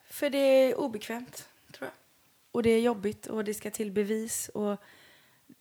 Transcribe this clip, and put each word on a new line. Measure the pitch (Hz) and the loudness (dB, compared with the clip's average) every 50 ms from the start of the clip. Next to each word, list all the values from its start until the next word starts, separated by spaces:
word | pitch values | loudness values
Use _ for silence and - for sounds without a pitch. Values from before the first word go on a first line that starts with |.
| _ - | _ -18
För | - - 294 285 | -6 -4 -2 0
det | 254 | 2
är | 277 277 269 269 262 262 262 - - | 4 4 6 8 8 6 6 4 0
obekvämt, | 285 254 220 208 - - 226 240 247 247 - - - - _ _ _ - - | -2 -2 -4 -6 -8 -8 -10 -10 -10 -14 -16 -18 -20 -20 _ _ _ -20 -18
tror | - 135 | -14 -14
jag. | - - _ _ _ _ _ _ _ _ _ _ _ | -14 -14 _ _ _ _ _ _ _ _ _ _ _
Och | - 240 226 | -4 0 4
det | 226 | 4
är | 226 226 | 4 4
jobbigt | 233 240 233 202 180 208 214 - - | 4 2 0 0 -4 -6 -6 -6 -8
och | - 220 220 208 | -8 -6 -4 -4
det | 208 208 | -4 -6
ska | - - 214 | -8 -8 -8
till | - - 220 208 | -8 -6 -6 -2
bevis | 185 208 208 196 220 220 220 226 - - - - | 0 0 0 0 0 -2 -2 -4 -6 -6 -8 -6
och | - 214 214 202 202 202 - - - - - - - _ _ _ _ _ _ - - _ | -6 -4 -2 -2 -2 -4 -8 -14 -20 -20 -20 -20 -20 _ _ _ _ _ _ -20 -20 _